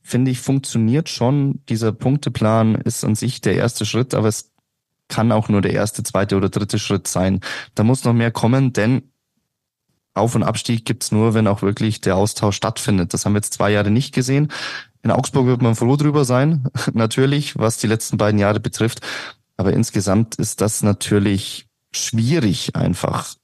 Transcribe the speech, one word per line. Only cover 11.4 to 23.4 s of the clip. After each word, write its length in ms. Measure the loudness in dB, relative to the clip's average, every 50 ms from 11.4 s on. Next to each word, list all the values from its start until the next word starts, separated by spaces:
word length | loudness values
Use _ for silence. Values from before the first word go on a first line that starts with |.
| 2 2
auch 140 | 0 0 0
wirklich 380 | -2 0 0 -2 -2 -2 -2
der 140 | 0 0 2
Austausch 400 | 2 2 0 0 0 0 0 0
stattfindet. 580 | 0 -2 -4 -4 -4 -2 0 0 0 0 0 -2
Das 120 | -4 -2
haben 80 | 0 0
wir 60 | 0
jetzt 160 | -2 -4 -4
zwei 180 | -2 0 2 2
Jahre 180 | 2 2 2
nicht 240 | 2 2 0 0 -2
gesehen. 380 | -2 0 2 2 0 0 0 -2 -8 -10 -10 -10 -12 -14 _ _ _ _
In 60 | 0
Augsburg 360 | 0 0 0 0 0 2 4
wird 160 | 4 4 4 4
man 120 | 2 2
froh 220 | 2 2 2 2
drüber 280 | 2 2 2 2 2 2
sein, 400 | 2 2 2 4 2 2 0 0 -2 -4 -4
<laughs> 140 | -4 -2 0
natürlich, 680 | 0 0 0 2 2 2 2 2 0 -2 -4 -4 -2
was 200 | 0 0 0 0
die 100 | 0 0
letzten 300 | 0 0 -2 -4 0 2
beiden 200 | 2 2 4 4
Jahre 220 | 4 4 2 0
betrifft. 400 | -2 -4 -2 0 -2 -2 -2 -4 -12 -12 -12 -12 -12 -14 -18 _ _ _ _
Aber 160 | -2 0 2 2
insgesamt 640 | 2 0 0 -2 -4 0 2 2 2 0 0 -2
ist 240 | -6 -6 -6 -2 -2
das 240 | -2 -2 0 0 0
natürlich 840 | 0 0 0 0 0 2 2 2 2 0 -2 -4 -6 -12 -14 -16 _ _ _ _ _
schwierig 840 | _ -8 -6 -2 -2 0 0 2 2 2 2 2 0 0 -4 -6 -4
einfach 580 | -2 0 0 -2 -2 -2 -2 -2 -2 -6 -8 -14 _